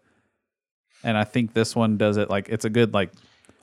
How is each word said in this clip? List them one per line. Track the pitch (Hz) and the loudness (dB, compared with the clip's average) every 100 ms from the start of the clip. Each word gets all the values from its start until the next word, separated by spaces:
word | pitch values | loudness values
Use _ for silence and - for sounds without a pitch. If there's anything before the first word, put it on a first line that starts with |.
| _ _ _ _ _ _ _ _ _ _ | _ _ _ _ _ _ _ _ _ _
And | 120 107 | -4 -2
I | |
think | 107 127 113 | 0 -2 -2
this | - 110 | 0 0
one | - 113 104 | 0 0 2
does | 107 104 | 2 0
it. | 101 | 0
Like, | 98 98 | -2 -4
it's | 113 | -4
a | 113 | -2
good, | 113 117 | 2 2
like, | 101 92 - _ _ _ _ | 2 -2 -6 _ _ _ _